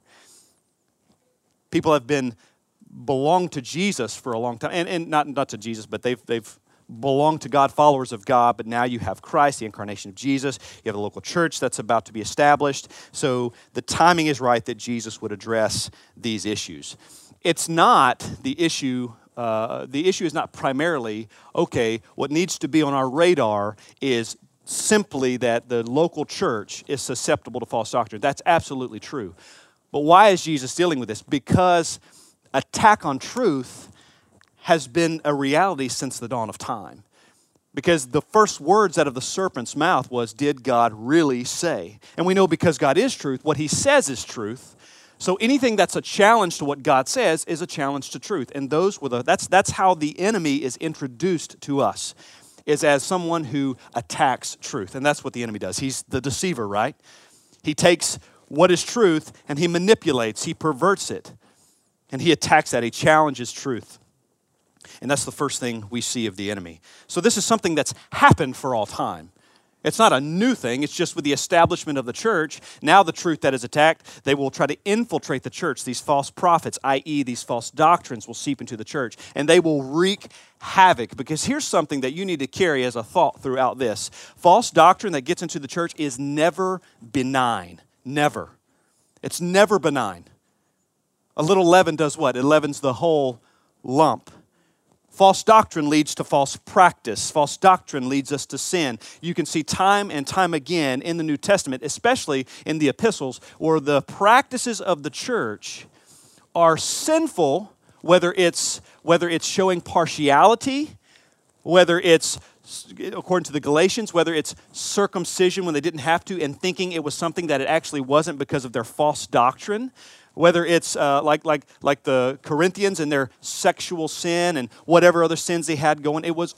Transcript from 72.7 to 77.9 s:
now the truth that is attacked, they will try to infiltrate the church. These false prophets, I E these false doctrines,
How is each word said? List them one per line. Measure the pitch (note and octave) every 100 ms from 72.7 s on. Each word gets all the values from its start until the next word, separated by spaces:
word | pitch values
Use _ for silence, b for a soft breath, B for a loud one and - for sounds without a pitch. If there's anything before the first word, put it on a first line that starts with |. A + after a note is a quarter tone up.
| B
now | D3+ F#3+
the | E3
truth | - F3 D3
that | C#3+
is | C3
attacked, | B2 D3 D#3 - - -
they | C#3
will | C#3+ C3+
try | - C#3+
to | - G3+
infiltrate | G#3+ A#3+ A3 - C3
the | B2+
church. | - E3+ B2+
These | C3 A#2+
false | - C#3 C3+
prophets, | - F3 E3 B2+ -
I | C#3 C3+
E | D3+ C#3+
these | B2 A#2+
false | - A#2+ -
doctrines, | C3 D#3